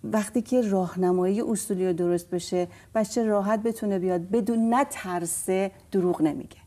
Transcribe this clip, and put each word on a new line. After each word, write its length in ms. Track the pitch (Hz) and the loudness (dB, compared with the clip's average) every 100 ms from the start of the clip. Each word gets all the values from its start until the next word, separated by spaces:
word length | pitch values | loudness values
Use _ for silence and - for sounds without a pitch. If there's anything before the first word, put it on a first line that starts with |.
وقتی 380 | 220 214 202 247 | 0 -2 0 -4
که 180 | 226 254 | 2 2
راهنمایی 800 | 220 196 175 180 180 180 185 202 | 2 0 0 0 2 4 2 0
اصولی 460 | - 208 - 190 185 | 0 -2 -2 -2 0
و 60 | |
درست 380 | 170 175 175 175 | 0 0 0 -2
بشه، 380 | 180 - 180 175 - - | -6 -2 -2 -2 -8 -4
بچه 300 | 220 208 247 | -2 0 0
راحت 380 | 220 208 196 220 | 2 2 2 0
بتونه 360 | 226 226 214 196 | 0 -2 -2 0
بیاد، 220 | 185 175 | 0 -2
بدون، 540 | 180 233 220 226 226 | 0 0 0 2 2
نترسه، 960 | 240 277 - 185 180 170 - - 190 196 - - | 2 0 -4 -6 -4 -4 -4 0 0 0 -6 -2
دروغ 300 | 196 180 175 | 0 2 2
نمیگه. 340 | 156 143 - - | 0 0 -10 -18